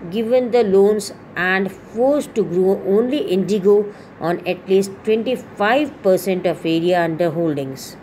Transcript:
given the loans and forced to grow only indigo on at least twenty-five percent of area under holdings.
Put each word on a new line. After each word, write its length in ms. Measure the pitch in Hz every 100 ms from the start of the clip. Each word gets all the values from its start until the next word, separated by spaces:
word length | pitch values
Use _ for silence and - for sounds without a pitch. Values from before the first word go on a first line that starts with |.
| 170
given 400 | 202 226 254 247
the 120 | 240
loans 480 | 214 190 202 214 - - -
and 360 | - 180 190 196
forced 640 | - - 220 254 294 -
to 80 | 220
grow 380 | 160 175 185 196
only 320 | - 196 247 208
indigo 760 | 196 185 175 208 190 208 202 - - -
on 260 | 165 170 180
at 220 | 170 -
least 220 | 190 196 -
twenty-five 880 | - 220 226 247 - - 208 262 285 -
percent 420 | 196 185 196 185
of 180 | 175 160
area 400 | 165 165 175 180
under 280 | 165 156 175
holdings. 680 | 156 165 143 135 131 - -